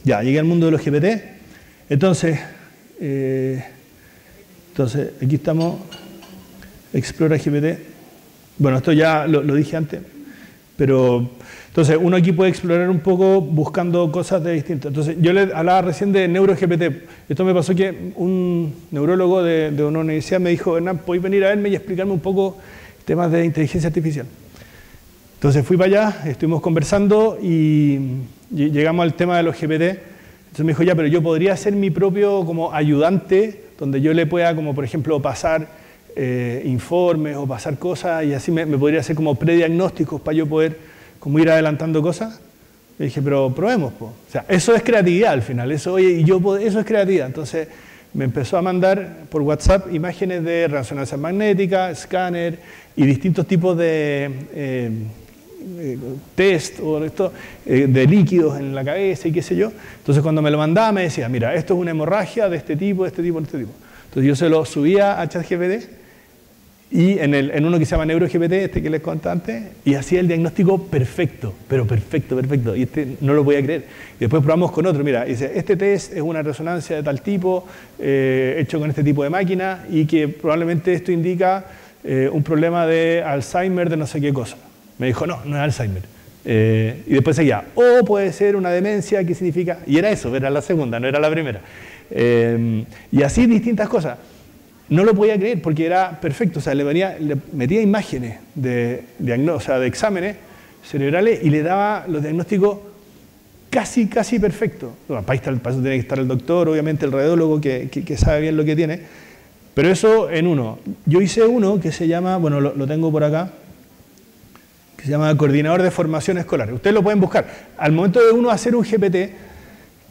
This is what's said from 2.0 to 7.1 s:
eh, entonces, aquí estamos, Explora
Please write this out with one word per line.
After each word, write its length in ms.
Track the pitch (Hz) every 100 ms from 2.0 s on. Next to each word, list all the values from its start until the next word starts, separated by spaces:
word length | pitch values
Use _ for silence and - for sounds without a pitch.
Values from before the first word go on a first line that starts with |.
| 190 175 170 147 - - - - - -
eh, 600 | 151 139 131 131 131 131 - - - - - - - - - - -
entonces, 400 | - 127 139 - -
aquí 140 | 131 147
estamos, 460 | 175 160 165 180 - - - - - - - - - - -
Explora 420 | 135 -